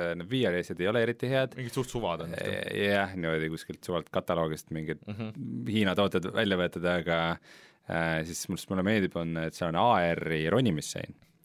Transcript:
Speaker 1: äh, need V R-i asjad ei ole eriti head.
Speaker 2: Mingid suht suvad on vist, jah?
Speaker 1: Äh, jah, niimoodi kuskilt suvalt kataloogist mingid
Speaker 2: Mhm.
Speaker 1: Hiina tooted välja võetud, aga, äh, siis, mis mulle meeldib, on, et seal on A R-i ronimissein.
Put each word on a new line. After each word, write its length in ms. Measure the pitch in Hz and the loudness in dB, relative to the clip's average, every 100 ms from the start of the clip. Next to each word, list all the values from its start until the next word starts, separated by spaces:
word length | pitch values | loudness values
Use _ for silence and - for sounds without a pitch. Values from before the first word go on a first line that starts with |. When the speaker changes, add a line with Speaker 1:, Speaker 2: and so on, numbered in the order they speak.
Speaker 1:
äh, 100 | 87 85 | -2 -4
need 120 | 87 | -4
V 160 | 131 | 0
R-i 160 | 110 87 | 2 0
asjad 180 | 85 85 | -2 -2
ei 100 | 90 | 0
ole 140 | 120 113 | 2 2
eriti 180 | 117 123 | 0 0
head. 300 | 135 131 - | 0 0 -4
Speaker 2:
Mingid 160 | 123 | -6
suht 160 | - 127 | -4 -4
suvad 320 | 123 101 82 | -2 -2 -2
on 120 | 82 | -6
vist, 120 | - | -6
jah? 160 | - 98 | -4 -4
Speaker 1:
Äh, 260 | - 101 101 | -4 0 2
jah, 220 | 101 98 92 | 4 2 -2
niimoodi 320 | 82 80 78 | -2 0 0
kuskilt 320 | 80 - - | -4 -8 -10
suvalt 280 | - 85 80 | -4 -4 -2
kataloogist 560 | 95 - 85 80 78 - | -2 0 0 0 -4 -8
mingid 280 | 80 78 76 - | -6 -6 -6 -8
Speaker 2:
Mhm. 580 | 104 113 - - - - | -10 -10 -8 -8 -6 0
Speaker 1:
Hiina 280 | 107 98 87 | 2 4 4
tooted 320 | 98 92 90 | 4 2 0
välja 280 | 104 104 92 | 0 2 2
võetud, 260 | 87 87 | 2 0
aga, 540 | 87 87 85 82 82 85 - - - _ - | 0 2 2 2 2 -2 -8 -20 -20 _ -4
äh, 340 | 82 82 80 | -2 0 0
siis, 280 | 80 85 - | -2 -6 -6
mis 180 | 87 - | -6 -2
mulle 140 | 95 | 0
meeldib, 320 | 92 110 92 85 | 2 2 2 0
on, 180 | 82 82 | -4 -2
et 160 | 80 | -4
seal 160 | - 85 | -2 0
on 20 | 85 | 4
A 360 | 117 107 85 | 4 6 4
R-i 320 | 82 78 80 80 | 2 0 0 2
ronimissein. 720 | 107 127 76 - - - - _ _ | 4 4 0 -2 -8 -10 -12 _ _